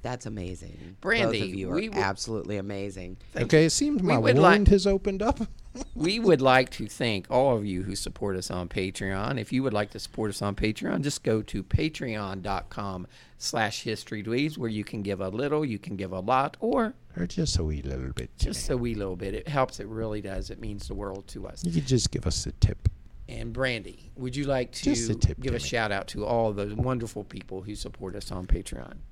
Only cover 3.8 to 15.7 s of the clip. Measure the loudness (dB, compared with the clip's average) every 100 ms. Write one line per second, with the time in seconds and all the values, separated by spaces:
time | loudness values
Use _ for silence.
3.8 | 2 2 4 4 6 8 10 10 10 8
4.8 | 6 2 0 0 0 0 -4 -8 -14 -12
5.8 | -10 -2 0 4 6 8 8 8 6 -2
6.8 | -8 0 0 0 2 4 6 4 0 -2
7.8 | -2 -4 -6 -4 -2 -2 -2 -4 -2 -2
8.8 | -2 -2 -4 -2 -2 -2 0 0 2 0
9.8 | -2 -6 -10 -4 -4 -2 -2 0 0 0
10.8 | -2 0 -2 -2 0 0 0 -6 0 0
11.8 | 0 -2 -6 -4 -4 -6 -4 -4 -4 -8
12.8 | -6 -6 -10 -16 -20 -10 -6 0 0 0
13.8 | -6 -6 -6 -8 -2 0 0 -2 -4 -4
14.8 | -4 -6 -4 -2 -4 -2 -2 0 0